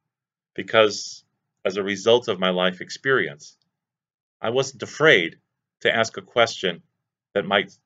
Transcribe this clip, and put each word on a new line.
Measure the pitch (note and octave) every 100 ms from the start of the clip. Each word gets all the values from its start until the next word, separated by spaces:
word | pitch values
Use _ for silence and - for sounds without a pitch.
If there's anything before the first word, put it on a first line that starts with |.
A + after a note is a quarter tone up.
| _ _ _ _ _ -
because | F#2+ A2+ A2 - - - _ _ _ _
as | G2+ F#2+
a |
result | G2 G2 G#2 A#2+ A#2+
of | F#2
my | F#2
life | F2+ F#2 F#2
experience, | E2+ - C3+ B2+ D#2+ C#2+ - _ _ _ _ _ _ _ _ _
I | A2
wasn't | B2 C3+ -
afraid | G#2+ - D#3 A#2 E2 - _ _ _ _
to | A2+
ask | A2+ A2+ -
a |
question | - B2 A2+ - F#2 E2 _ _ _ _ _
that | G2+ F#2
might | G2+ G2 -